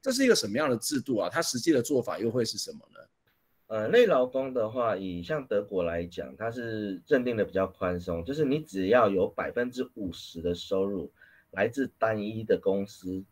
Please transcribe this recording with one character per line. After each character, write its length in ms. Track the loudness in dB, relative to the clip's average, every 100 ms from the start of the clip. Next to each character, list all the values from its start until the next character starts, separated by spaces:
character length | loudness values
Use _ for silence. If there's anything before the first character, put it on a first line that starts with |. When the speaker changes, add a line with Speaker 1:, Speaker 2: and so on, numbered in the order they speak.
Speaker 1:
这 100 | 0
是 120 | 2
一 40 | 6
个 80 | 6
什 140 | 4
么 80 | 0
样 120 | 0
的 80 | 0
制 240 | 0 -4
度 160 | -2 -2
啊？ 120 | 0
它 120 | -2
实 180 | -2 -2
际 120 | 4
的 100 | 4
做 200 | 4 0
法 160 | 0 -2
又 140 | -2
会 140 | 0 -2
是 120 | -4
什 140 | -8
么 80 | -12 -18
呢？ 60 | -20 -20 _ _ _ _ _ _
Speaker 2:
呃， 200 | -4 4
类 160 | 6 6
劳 200 | 6 2
工 280 | 0 -2
的 160 | -2 -2
话， 260 | 0 0 0
以 260 | -4 -6
像 240 | -4 -6 0
德 160 | -2
国 220 | 0 -2
来 200 | 0 -2 -6
讲， 300 | -8 -10 -6
它 120 | -6
是 520 | -6 -6 -4 -4 -6 2
认 180 | 2
定 120 | 2 0
的 80 |
比 80 | 0
较 160 | 0 -2
宽 320 | -2 -4 -2
松， 240 | -4 -6
就 100 | -4
是 120 | -2 0
你 140 | 0
只 280 | -2 -4 4
要 220 | 6 6
有 180 | 4 0
百 240 | -2 -4
分 180 | -2 -4
之 180 | -4 -8 -6
五 160 | -10
十 300 | -8 -14 -6
的 140 | -4 -4
收 300 | -2 -2 0
入 260 | -2 -8 _ -20 _ _
来 160 | -2 -2
自 240 | 0 -4 _
单 220 | 0 0
一 240 | -4 -6 0
的 120 | 0
公 300 | 2 -2 -2
司 360 | -8 -8 -8 -8